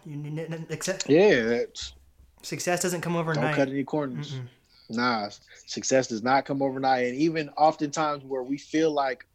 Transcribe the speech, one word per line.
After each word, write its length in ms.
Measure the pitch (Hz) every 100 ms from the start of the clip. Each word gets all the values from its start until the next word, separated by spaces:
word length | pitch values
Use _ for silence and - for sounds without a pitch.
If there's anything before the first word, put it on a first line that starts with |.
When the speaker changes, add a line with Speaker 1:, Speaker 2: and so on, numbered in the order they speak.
| 160
Speaker 1:
You 80 |
n-, 240 | 147 147 151
n-, 160 | 165
n-, 140 | 165 165
accept 400 | 156 - 190 -
Speaker 2:
Yeah, 340 | 156 208 135
that's 500 | 113 120 - - - - - _ - _
Speaker 1:
Success 380 | - - 180 175
doesn't 200 | 185 170
come 140 | 170 170
overnight. 280 | 160 151
Speaker 2:
Don't 100 | 151 147
cut 140 | 135
any 140 | 139
corners. 500 | 135 151 139 123 147
Speaker 1:
Mm-mm. 140 | 131 123 - _ _ - 113
Speaker 2:
Nah, 340 | 123 113 101 - _ - -
success 400 | - - 131 127
does 140 | 113
not 200 | 123 135
come 180 | 135 139
overnight. 440 | 139 131 135 127 123
And 80 | 131
even 340 | 165 160 143
oftentimes 720 | - 156 156 147 160 151 143 135
where 160 | 131
we 140 | 127 139
feel 340 | - 156 160
like 340 | 147 135 123 -